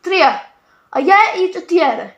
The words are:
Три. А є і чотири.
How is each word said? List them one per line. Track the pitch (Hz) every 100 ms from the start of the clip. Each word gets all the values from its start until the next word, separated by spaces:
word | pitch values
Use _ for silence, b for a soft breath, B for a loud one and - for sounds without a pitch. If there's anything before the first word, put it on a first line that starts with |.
Три. | 349 370 269 - - _ _ _ _
А | 262
є | 277 392 403 403
і | 370
чотири. | 381 - 349 285 220 196